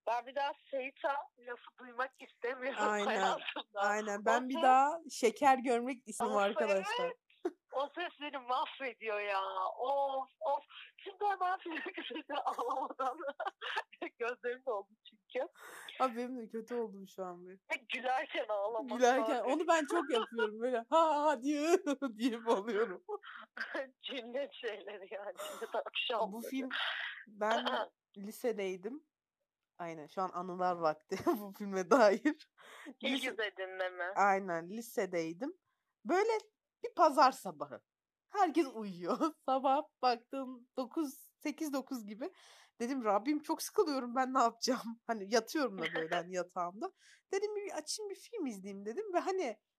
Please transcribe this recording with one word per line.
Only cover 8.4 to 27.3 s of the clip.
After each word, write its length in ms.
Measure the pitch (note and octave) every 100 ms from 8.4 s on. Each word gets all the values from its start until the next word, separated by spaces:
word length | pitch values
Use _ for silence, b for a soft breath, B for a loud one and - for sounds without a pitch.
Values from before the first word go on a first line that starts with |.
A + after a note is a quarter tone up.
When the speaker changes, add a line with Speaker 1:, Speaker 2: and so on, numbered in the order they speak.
| A#3+ B3+ D#4 - C4+ A3 A3 G#3
Speaker 1:
ya. 200 | G#3 G3 F#3+ F#3+ F#3 -
Of, 520 | B3+ C#4 C#4 C4+ C4 _
of. 240 | D#4 D4 - B B -
Şimdi 280 | - F#4+ G#4
hemen 340 | F#4+ F4+ F#4
film 160 | F4+ D#4
<laughs> 200 | F4 F#4
kısacı 460 | - B3+ C#4+ D4 -
ağlamadan 720 | - A#3+ C#4+ B3+ - C4 C#4+ C#4+ - D#5+ - -
<laughs> 520 | - - - - -
gözlerim 440 | A#3 B3 A#3+ B3+ C4
doldu 240 | G#3 G3+ G#3+ -
çünkü. 380 | A3 _ B3+ C#4+ B B B B -
Speaker 2:
Abi 180 | B3+ A3+
benim 200 | B3 B3+
de 80 | A3+
kötü 260 | A3+ A3 A#3+
oldum 320 | A3 G3 F#3+
şu 160 | - F#3
an 220 | F3 F3+
bir. 60 |
Speaker 1:
Ve 320 | F#3+ - D#4 A#3+
gülerken 520 | B3 B3 C4 D4 E4 A#3+
ağlamak 480 | G#3 G3+ A#3 C4+ B3
Speaker 2:
Gülerken, 260 | B3 C4 - B3
Speaker 1:
falan. 80 | G#3+
Speaker 2:
onu 160 | D4+ E4+
ben 180 | E4 D4
çok 240 | E4+ D4
yapıyorum 480 | A#3 - A#3 G#3+ G#3+
böyle 180 | A#3+ A#3+ A#3
ha 340 | D#4+ D#4+ D4 D4
ha 160 | C4+
diye, 340 | C4 D4 D#4 F#4
<laughs> 400 | E4 C4+ C4+ G#3
diye 280 | A#3+ A3+ A3+
bağlıyorum. 580 | G#3 G#3 G#3 A3+ F3+ - G#4 B B A3 -
Speaker 1:
<laughs> 400 | - E4+ C4 _
Cinnet 520 | - C4+ A3+ B3 C#4+
şeyleri 540 | - A#3 G#3 G3 G#3 F#3
yani, 200 | G#3 G3+ F#3
cinnet 380 | D#4 C#4+ A3 A3+
akşamları. 560 | - - - A#3 G#3
Speaker 2:
Bu 100 | G#3+
film, 280 | A3+ C4 C4 B B B B B
ben 380 | -